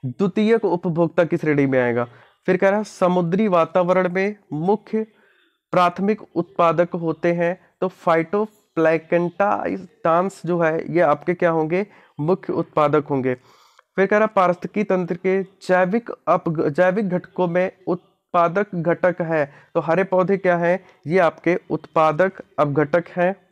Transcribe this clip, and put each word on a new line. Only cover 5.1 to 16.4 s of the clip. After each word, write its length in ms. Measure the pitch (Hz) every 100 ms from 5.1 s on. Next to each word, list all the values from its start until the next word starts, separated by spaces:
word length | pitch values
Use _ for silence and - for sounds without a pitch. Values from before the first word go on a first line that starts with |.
| _ _ _ _ _ _
प्राथमिक 500 | 175 175 175 190 - -
उत्पादक 540 | - 170 - 170 160 175
होते 380 | 175 165 160 175
हैं। 280 | 175 170 185 _ _
तो 80 | 185
phytoplankton 2500 | - - 165 165 202 214 _ _ - 160 160 165 175 175 175 202 202 - 190 185 _ 170 165 190 - 160
जो 120 | 175
है 340 | 165 160 -
ये 80 | 156
आपके 340 | 160 147 -
क्या 160 | 180 175
होंगे? 360 | 165 156 180 202 - _ -
मुख्य 320 | 151 190 -
उत्पादक 520 | - 170 - 147 151 143
होंगे। 260 | 139 127 123 _ _ _ _ _ -
फिर 100 | 190
कह 120 | 208
रहा 80 | 220
पारिस्थितिकी 580 | - 180 175 180 -
तंत्र 300 | 208 185 180
के 280 | 175 190 190
जैविक 680 | 185 _ - 185 185 226 233 - -
अप-, 400 | 175